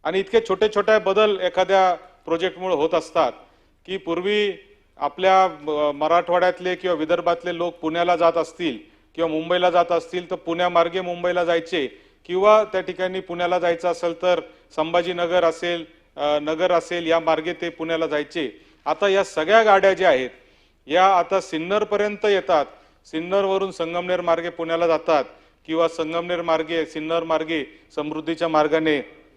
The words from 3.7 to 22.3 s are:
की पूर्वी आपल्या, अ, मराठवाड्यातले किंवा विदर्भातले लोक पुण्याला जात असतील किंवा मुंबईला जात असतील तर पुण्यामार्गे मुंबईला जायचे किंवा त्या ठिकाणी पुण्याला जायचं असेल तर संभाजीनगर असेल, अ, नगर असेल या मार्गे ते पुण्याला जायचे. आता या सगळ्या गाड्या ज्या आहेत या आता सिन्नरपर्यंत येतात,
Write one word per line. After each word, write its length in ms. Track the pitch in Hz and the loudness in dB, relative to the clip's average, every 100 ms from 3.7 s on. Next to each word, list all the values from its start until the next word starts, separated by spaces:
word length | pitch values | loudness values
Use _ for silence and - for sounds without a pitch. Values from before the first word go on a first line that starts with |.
| _ - | _ -10
की 120 | 190 | -10
पूर्वी 560 | 175 170 185 208 208 175 _ _ _ - | -6 -4 -2 0 -2 -4 _ _ _ -8
आपल्या, 460 | 143 - 185 190 | -8 0 4 4
अ, 480 | 190 156 147 151 147 | 4 0 -6 -2 -2
मराठवाड्यातले 840 | 143 156 170 170 175 180 175 180 180 | 0 2 2 2 2 2 0 -6 -4
किंवा 200 | 180 165 | -2 -2
विदर्भातले 640 | 156 175 170 170 175 175 | 0 0 0 -2 -4 -4
लोक 160 | 175 | -6
पुण्याला 420 | 165 156 170 175 170 | -4 -4 -2 0 4
जात 180 | 165 | 2
असतील 460 | 165 156 - 170 113 - _ _ - | 2 -4 -4 -6 -6 -14 _ _ -4
किंवा 140 | 165 | -2
मुंबईला 400 | 156 160 180 180 | -2 0 2 4
जात 220 | 175 175 | 2 2
असतील 400 | 170 165 185 175 | 0 -2 -10 -6
तर 40 | 180 | -8
पुण्यामार्गे 680 | 165 170 180 175 170 180 | -6 -2 2 2 2 -2
मुंबईला 440 | 180 175 175 175 170 | -6 -4 -2 0 2
जायचे 440 | 170 165 175 127 - _ _ - | 0 0 -4 -4 -8 _ _ -6
किंवा 380 | 180 208 214 | 2 6 6
त्या 180 | 214 190 | 4 -4
ठिकाणी 380 | 180 180 185 185 | -6 -6 -4 -4
पुण्याला 400 | 185 175 175 180 | -8 -4 0 0
जायचं 280 | 170 170 180 | 0 0 -2
असेल 340 | 170 175 165 | -2 -4 -2
तर 200 | 180 175 160 - _ - | 0 0 -2 -20 _ -6
संभाजीनगर 680 | 160 175 170 175 170 180 | 0 0 0 -4 0 2
असेल, 420 | 165 160 175 170 156 _ _ - | 2 0 -4 -4 -8 _ _ -4
अ, 240 | 147 147 | -2 0
नगर 320 | 147 160 180 | -2 0 2
असेल 360 | 170 165 175 165 | 2 0 -6 0
या 120 | 165 | 0
मार्गे 340 | 160 156 165 | 2 0 -2
ते 160 | 165 175 | -6 -8
पुण्याला 380 | 165 160 160 160 | -8 -4 -2 -2
जायचे. 580 | 147 147 170 127 - _ _ 143 | -4 -4 -6 -8 -10 _ _ -6
आता 220 | 160 202 | 0 2
या 160 | 196 | 2
सगळ्या 400 | 185 - 160 220 | 0 -4 4 4
गाड्या 300 | 214 196 196 | 6 6 6
ज्या 160 | 180 185 | 4 4
आहेत 200 | 131 127 - _ _ _ _ - | 4 0 -10 _ _ _ _ -2
या 180 | 165 190 | 4 4
आता 360 | 185 170 196 | 4 2 -2
सिन्नरपर्यंत 840 | 175 160 170 208 208 208 208 208 | -2 -8 -2 -2 0 -2 -2 -2
येतात, 400 | 214 | 0